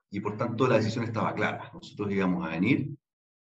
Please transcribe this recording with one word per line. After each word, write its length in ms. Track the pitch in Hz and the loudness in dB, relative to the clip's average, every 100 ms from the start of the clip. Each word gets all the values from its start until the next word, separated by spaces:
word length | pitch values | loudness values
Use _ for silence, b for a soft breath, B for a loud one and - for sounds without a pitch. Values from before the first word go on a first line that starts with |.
| _ | _
Y 100 | 101 | -6
por 160 | 104 107 | -4 -2
tanto 320 | 120 110 131 | -2 2 4
la 80 | 113 | 4
decisión 280 | 110 - | 2 0
estaba 300 | 110 107 85 | -2 -2 -2
clara. 360 | 92 90 - - | 0 -2 -2 -10
Nosotros 400 | - - - 101 | -14 -18 -8 -2
íbamos 340 | 98 92 87 80 | 2 2 0 -2
a 40 | |
venir, 440 | 80 104 147 - - _ _ _ _ | 0 2 2 0 -8 _ _ _ _